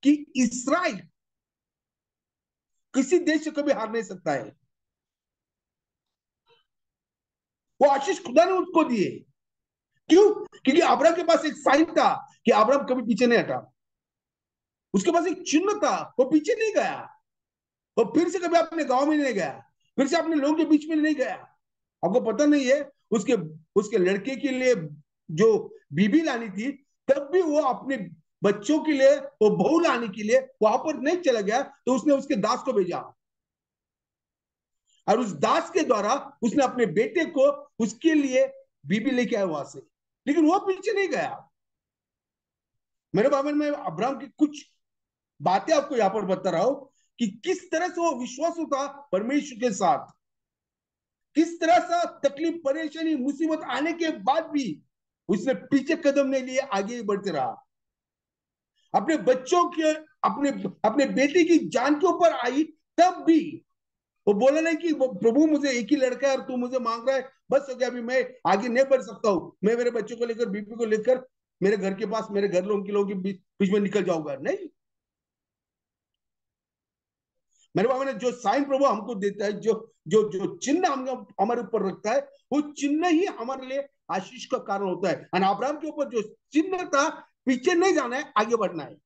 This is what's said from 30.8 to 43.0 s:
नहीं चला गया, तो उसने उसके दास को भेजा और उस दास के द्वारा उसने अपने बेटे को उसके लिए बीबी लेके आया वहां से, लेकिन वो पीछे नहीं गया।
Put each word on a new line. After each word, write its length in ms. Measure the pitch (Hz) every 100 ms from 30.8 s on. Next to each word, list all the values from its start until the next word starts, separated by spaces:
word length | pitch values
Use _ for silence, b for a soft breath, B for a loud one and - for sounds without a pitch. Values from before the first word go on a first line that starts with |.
| 311
नहीं 220 | 277 262 359
चला 240 | 330 233
गया, 220 | 196 233
तो 340 | 277 - - 254
उसने 180 | 302
उसके 220 | 277 - 254
दास 240 | 214 247
को 120 | -
भेजा 260 | 220 180 165 - _ _ _ _ _ _ _ _ _ _ _ _ _ _ _ _ _ _ _ -
और 120 | 220
उस 120 | 233
दास 380 | 151 220 302 320
के 140 | 370
द्वारा 540 | 302 220 202 277 - _
उसने 220 | 226 277
अपने 220 | 254 247 220
बेटे 380 | 160 240 349
को 480 | 320 277 277 285 - _
उसके 360 | 226 - 320
लिए 320 | 311 277 254 269 - _ _ 139
बीबी 240 | 202 277
लेके 260 | 247 233 220
आया 80 |
वहां 200 | 190 151
से, 140 | 135 - - _ _ _ -
लेकिन 200 | 294 302
वो 120 | 381
पीछे 340 | 381 381 403
नहीं 160 | 403 392
गया। 420 | 233 147 - - _ _ _ _ _ _ _ _ _ _ _ _ _ _ _